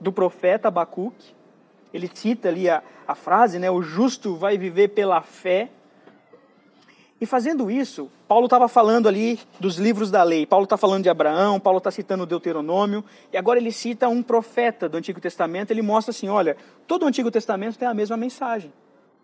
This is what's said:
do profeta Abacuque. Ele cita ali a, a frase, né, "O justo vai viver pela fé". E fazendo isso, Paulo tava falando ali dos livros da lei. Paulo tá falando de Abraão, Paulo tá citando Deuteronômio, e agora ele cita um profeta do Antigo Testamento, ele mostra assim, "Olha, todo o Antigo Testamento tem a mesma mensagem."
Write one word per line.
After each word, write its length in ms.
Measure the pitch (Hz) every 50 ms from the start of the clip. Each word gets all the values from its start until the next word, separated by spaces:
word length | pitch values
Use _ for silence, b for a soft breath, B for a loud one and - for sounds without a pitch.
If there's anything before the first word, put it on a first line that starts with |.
do 100 | 170 190
profeta 580 | 185 202 185 170 - - 180 180 202 214 - 214
Abacuque. 640 | 175 175 160 - - 180 190 247 - _ - - _ _ _ _ _ _ _ _ _ _ _ _
Ele 180 | - 165 180 175
cita 360 | - - - 220 240 - - 180
ali 180 | 160 185 185 175
a, 140 | 160 151 B B B B B
a 80 | B 147
frase, 440 | - - 165 180 214 247 208 170 175
né, 120 | 185 185
"O 120 | 180 180
justo 540 | 170 151 160 196 254 254 - - - 202 175
vai 200 | 160 190 202 202
viver 320 | 185 190 180 165 190 202 202
pela 320 | 202 214 202 190 175 160
fé". 500 | - - - - - 180 180 196 240 269 - _ _ _ _ _ _ - _ _ _ _ - _ _ _ _ _ _ _ _ _ b b b b b b b -
E 60 | 226
fazendo 460 | - 262 247 226 311 330 269 233 190
isso, 400 | 233 277 254 - - 151 139 135 _ _ _ -
Paulo 180 | 208 233 247
tava 220 | 240 247 247 247 226
falando 400 | - 247 220 214 226 240 214 214
ali 320 | 190 208 226 240 233 - - _ _ -
dos 180 | 175 196 165
livros 340 | 170 208 226 214 208 220 190
da 120 | 208 190
lei. 220 | 170 170 165 156 151
Paulo 220 | - 190 196 196
tá 100 | - 214
falando 260 | - 214 190 196 196
de 60 | 185 180
Abraão, 500 | 160 160 151 151 156 175 196 208 202 196
Paulo 220 | - 190 185 185
tá 100 | 185 196
citando 360 | - 214 190 - 190 185 180
Deuteronômio, 760 | 160 175 170 175 170 160 156 147 160 180 196 208 208 202 214 208 b b b b b
e 60 | - 185
agora 200 | 180 233 247 240
ele 140 | 233 226
cita 340 | 214 - - 233 233 - 254
um 160 | 240 233 247
profeta 640 | 240 - 233 226 220 - - 240 240 233 226 - 180
do 120 | 156 156 165
Antigo 200 | 160 202 175 170
Testamento, 520 | - 170 - - 170 165 175 190 208 202
ele 100 | 220 226
mostra 300 | 214 208 214 220 214 240
assim, 180 | 220 - 208 190
"Olha, 300 | 208 202 175 151 139 b b b b b _
todo 180 | - 339 370 330
o 20 |
Antigo 240 | 277 233 277 233 233
Testamento 480 | - 220 - - 202 190 208 233 214 -
tem 100 | 247 240
a 60 | 220
mesma 240 | 208 208 202 226 226
mensagem." 520 | 233 254 - - 269 240 233 208 165 139 _ _ _ _ _ _ _ _ _ _